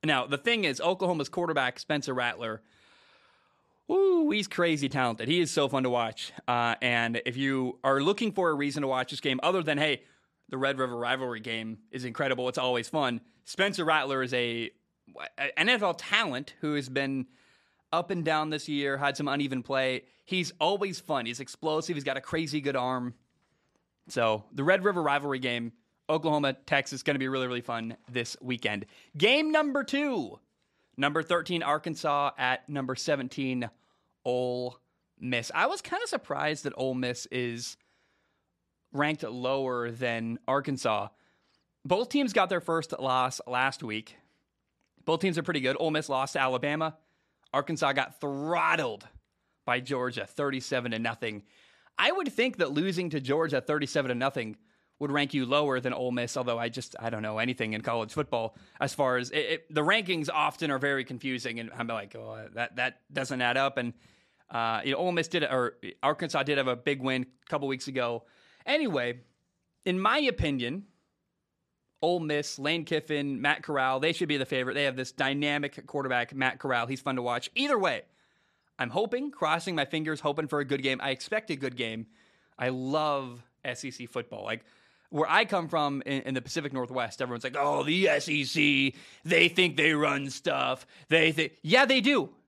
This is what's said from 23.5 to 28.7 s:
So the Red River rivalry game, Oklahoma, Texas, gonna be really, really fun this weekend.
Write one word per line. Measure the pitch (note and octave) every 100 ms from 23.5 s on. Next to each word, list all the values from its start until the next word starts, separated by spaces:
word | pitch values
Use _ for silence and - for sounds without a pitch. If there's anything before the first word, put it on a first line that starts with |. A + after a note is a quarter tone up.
| _ _ _ _ _ -
So | B2+ A2+ G#2+ -
the | C3+
Red | C#3+ F#3+
River | F#3+ F3
rivalry | D3+ C#3+ C#3+ C3+
game, | B2+ A#2+ A#2 - _ _ -
Oklahoma, | D#3+ D#3 D3+ C#3+
Texas, | C3+ - C#3 C3+ C3+
gonna | - C#3+
be | C3
really, | C3 B2+
really | B2
fun | A#2 A#2 A2+ A#2 -
this | B2 A#2 -
weekend. | B2 B2 G#2+